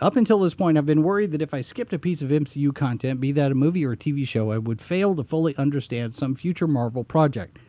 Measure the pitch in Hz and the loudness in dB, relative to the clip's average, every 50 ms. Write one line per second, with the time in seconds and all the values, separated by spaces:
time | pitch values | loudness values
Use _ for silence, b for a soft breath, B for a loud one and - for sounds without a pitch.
0 | 143 196 - 262 226 - 220 202 185 170 - - 190 170 160 151 139 151 151 156 | -2 0 2 2 2 4 4 2 2 0 0 0 0 2 2 2 2 2 2 2
1 | 156 185 196 202 208 185 151 151 151 139 - 135 117 - - 247 233 - 196 147 | 2 2 2 0 0 -2 -2 -4 -4 -4 -6 -8 -8 -8 -8 -10 -6 -6 -6 -4
2 | - 180 175 147 143 131 147 151 147 - - 143 143 143 135 - 147 127 120 - | -2 -4 -2 -2 -2 0 0 0 0 -2 -2 0 0 0 0 0 -2 -2 -2 -2
3 | - 131 131 127 131 139 139 147 143 135 135 131 139 165 175 185 147 127 117 - | -2 -4 -2 -2 -2 0 2 2 2 2 2 4 2 2 2 0 0 -2 -2 -2
4 | - 156 143 143 135 - - 117 107 107 107 110 110 117 113 110 - - 175 185 | -2 -2 -2 -2 -2 -2 0 0 0 0 0 -2 -2 -2 -4 -6 -4 -4 -2 0
5 | 202 202 185 151 120 - 160 160 165 160 139 - 139 143 143 139 - - 123 120 | 2 2 0 0 -2 -2 0 0 0 0 0 0 0 0 0 -2 -4 -4 -4 -4
6 | 120 113 113 - 143 131 139 - - 180 170 - 175 160 143 123 120 117 113 127 | -4 -6 -4 -4 -4 -4 -2 -2 -2 -4 -2 0 0 2 2 2 0 0 -2 -4
7 | 113 - - 160 156 143 131 113 90 - - b b | -6 0 2 2 2 2 2 -4 -10 -10 -16 b b